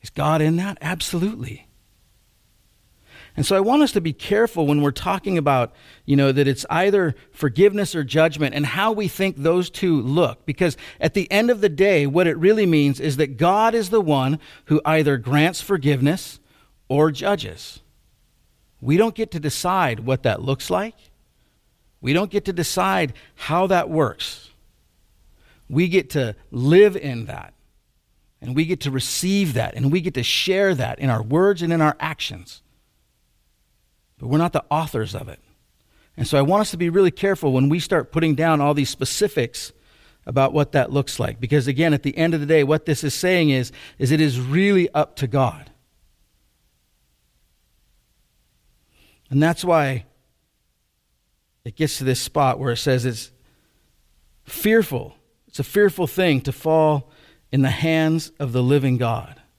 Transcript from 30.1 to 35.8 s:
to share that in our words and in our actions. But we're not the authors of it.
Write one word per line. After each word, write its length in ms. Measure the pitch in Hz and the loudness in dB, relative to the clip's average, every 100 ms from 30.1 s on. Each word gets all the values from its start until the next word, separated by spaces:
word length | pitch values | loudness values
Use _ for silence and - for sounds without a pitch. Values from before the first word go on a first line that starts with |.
to 80 | - | -6
share 520 | 123 - - 185 196 | -4 -4 0 0 2
that 240 | 160 151 127 | 0 -2 -2
in 100 | 139 | -2
our 140 | 113 | -2
words 400 | 110 147 190 196 | 0 2 2 2
and 100 | 170 | 0
in 80 | 165 | 2
our 160 | 151 - | 2 0
actions. 600 | 151 160 - 90 87 - _ _ _ _ _ _ _ _ _ _ _ _ _ _ _ _ | -6 -6 -10 -12 -18 -20 _ _ _ _ _ _ _ _ _ _ _ _ _ _ _ _
But 100 | 123 | -2
we're 100 | 143 | 0
not 140 | 170 | 0
the 120 | 156 - | -2 -2
authors 460 | 151 160 117 104 92 | -4 -2 -6 -6 -8
of 120 | 92 | -14
it. 120 | 73 _ _ _ _ | -18 _ _ _ _